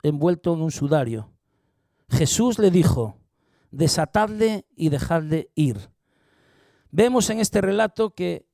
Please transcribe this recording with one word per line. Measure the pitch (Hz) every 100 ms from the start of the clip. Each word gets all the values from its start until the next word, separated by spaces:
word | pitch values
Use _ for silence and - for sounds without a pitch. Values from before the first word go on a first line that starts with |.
envuelto | 147 147 170 175 175
en | 165
un | 160
sudario. | - 143 156 123 110 107 _ _ _ _ _ _ _ _
Jesús | 123 151 - 247 220
le | 196
dijo, | 180 160 127 110 - _ _ _ _ _
"Desatadle | 131 156 - 156 208 214 214 220 208 -
y | - 160
dejadle | 143 - 165 156 160 -
ir". | - 143 101 - _ _ _ _ _ _ _ _ _ _
Vemos | 151 240 254 -
en | 220
este | 208 208
relato | 190 202 220 - 220 -
que | 180 165 -